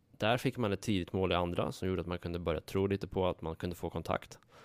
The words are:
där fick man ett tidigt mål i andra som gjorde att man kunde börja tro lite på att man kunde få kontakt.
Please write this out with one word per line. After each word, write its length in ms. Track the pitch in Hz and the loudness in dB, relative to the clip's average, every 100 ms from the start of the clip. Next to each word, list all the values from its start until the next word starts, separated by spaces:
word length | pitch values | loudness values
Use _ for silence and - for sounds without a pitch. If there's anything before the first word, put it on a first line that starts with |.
| _ | _
där 260 | - 107 123 | -2 2 2
fick 200 | 135 123 | 0 0
man 160 | 110 | 0
ett 80 | 95 | 0
tidigt 320 | - 98 85 | 2 0 2
mål 180 | 95 92 | 0 4
i 40 | 87 | 4
andra 360 | 87 87 - | 2 0 -2
som 160 | - 95 | -2 -2
gjorde 140 | 90 | 0
att 60 | 85 | -2
man 120 | 87 | -4
kunde 200 | 85 87 | -4 -2
börja 220 | 87 76 | 0 -2
tro 260 | - 95 98 | 0 0 2
lite 200 | 98 - | 0 -2
på 200 | 98 92 | 0 2
att 140 | 85 | 0
man 140 | 80 80 | -4 -4
kunde 200 | 90 85 | -6 -4
få 140 | 82 | -4
kontakt. 500 | 85 - - - - _ - | -4 -2 -2 -2 -20 _ -20